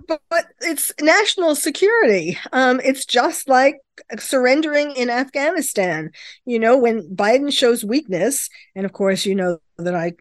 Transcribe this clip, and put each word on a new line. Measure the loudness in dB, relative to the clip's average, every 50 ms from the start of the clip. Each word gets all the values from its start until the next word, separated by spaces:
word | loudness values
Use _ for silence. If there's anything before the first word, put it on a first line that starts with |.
| -6 -6
but, | -6 -6 _ -4
but | -2 -2 -4 -4 _ -8
it's | -6 -6 -4 -4 -6 -8 -6 0
national | 2 4 4 4 4 0 0 0 0 0 0
security. | 0 -2 -4 -2 2 2 4 4 4 4 4 2 2 0 -4 -8 -8 -8 -4
Um, | 0 2 2 2 2 2
it's | 0 0 -2 -2 -4
just | 0 0 2 2 2 -2 -4 0 2
like | 4 4 4 4 2 -2 _ _ _ -20 -18 -16 -14 -12
surrendering | -6 -2 0 2 4 4 4 2 2 0 0 0 -2 -2
in | -4 -4 -4 -2
Afghanistan. | -2 -2 -4 -4 -4 -2 -2 -2 -2 -2 -4 -4 -2 -2 -2 -2 -2 -4 -8 -10 -14 -18 -20 -20 -20 _ -8
You | -4 -2 0
know, | 4 4 4 4
when | 4 2 0 -2 -6 -8 -4
Biden | -2 2 2 2 2 2 0
shows | -2 0 2 2 2 0 -2
weakness, | -2 -2 -2 -2 -2 -4 -2 -2 -2 -2 -4 -8 -10 -14 -20 -20 _ -10
and | -8 -8
of | -8
course, | -4 -2 0 0 0 0 -2
you | -2 -2
know | -2 -2 -2 -4 -6 _ _ _ -8
that | -6 -4 -4
I, | -2 -4 -6 -8 _